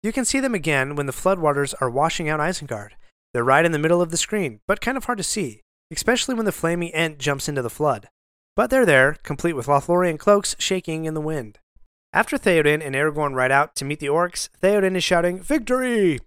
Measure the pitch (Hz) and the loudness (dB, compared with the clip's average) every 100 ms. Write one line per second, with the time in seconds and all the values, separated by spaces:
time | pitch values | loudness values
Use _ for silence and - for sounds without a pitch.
0 | 208 240 240 269 262 214 156 139 135 147 | -4 -4 -2 0 -2 -2 0 0 0 -4
1 | 139 - 185 190 156 143 143 - 131 123 | -6 -2 0 2 0 0 -2 -2 -2 0
2 | 160 - 156 156 151 185 147 110 101 - | -2 -2 -4 -2 -2 -4 -8 -10 -10 -18
3 | - _ _ 123 120 139 170 156 156 175 | -20 _ _ -2 4 4 4 2 2 2
4 | 175 170 - 214 165 104 - 208 - 269 | 2 -2 -2 -2 -4 -6 -4 -4 -2 -6
5 | - 233 - 220 151 107 _ _ _ 156 | -4 -6 -4 -4 -6 -8 _ _ _ -6
6 | - 240 - 240 214 - 165 175 170 160 | 0 0 0 -2 -2 -2 -2 -2 -2 -2
7 | 160 147 135 139 - 143 120 - 147 117 | -2 -2 -4 -4 -4 -4 -6 -2 -2 -2
8 | - _ _ _ _ - 220 262 220 139 | -6 _ _ _ _ -2 2 4 6 6
9 | 131 147 - 143 170 151 120 143 - 175 | 6 2 -8 -4 -2 -4 2 0 2 0
10 | 180 151 - 208 196 - - 190 175 160 | 0 0 4 4 2 -6 -2 -4 -4 -6
11 | 160 156 151 156 110 - _ _ - _ | -4 -4 -4 -4 -6 -14 _ _ -20 _
12 | _ - 233 277 - 170 147 151 151 135 | _ 0 0 0 2 4 4 2 -2 -2
13 | 151 147 143 131 127 135 151 - 139 151 | -2 0 -2 0 4 4 2 -4 -6 -6
14 | 143 151 175 - - _ 185 208 190 185 | 0 0 0 -4 -12 _ 2 4 2 0
15 | - 175 175 185 185 302 226 254 254 233 | 0 2 2 -2 -2 -2 0 0 2 2
16 | 190 131 | 2 0